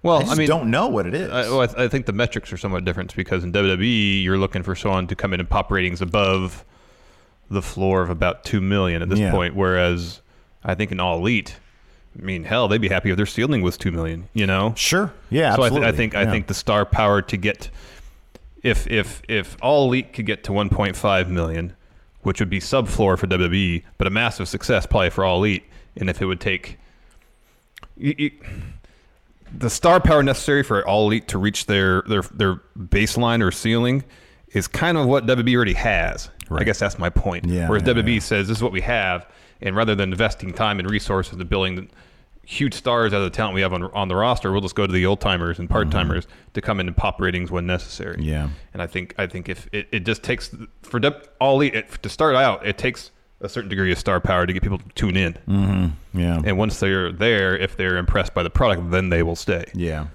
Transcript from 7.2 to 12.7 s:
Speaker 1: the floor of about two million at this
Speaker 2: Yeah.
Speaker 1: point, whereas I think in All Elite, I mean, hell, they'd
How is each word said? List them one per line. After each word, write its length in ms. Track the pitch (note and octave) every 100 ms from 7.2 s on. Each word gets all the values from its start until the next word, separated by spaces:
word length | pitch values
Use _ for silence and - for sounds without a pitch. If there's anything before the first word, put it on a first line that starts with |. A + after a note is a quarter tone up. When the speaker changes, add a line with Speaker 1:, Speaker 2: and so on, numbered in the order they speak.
| _ _ -
Speaker 1:
the 120 | F#2+
floor 400 | - - F#2+ F#2
of 80 | F2
about 340 | E2 F2+ -
two 180 | - G#2+
million 400 | F#2+ G2+ F#2 E2+
at 80 | E2+
this 100 | G2
Speaker 2:
Yeah. 120 | G2+
Speaker 1:
point, 240 | F#2 F2
whereas 680 | F#2+ F#2 F2+ F2 F2 E2+ - _ _ _ _
I 100 | -
think 160 | F#2 G#2
in 80 | F#2
All 180 | F2+ E2
Elite, 360 | G2 A2+ - - - _ - - - -
I 40 |
mean, 200 | F#2 F#2
hell, 240 | D#2 A2+
they'd 140 | G#2+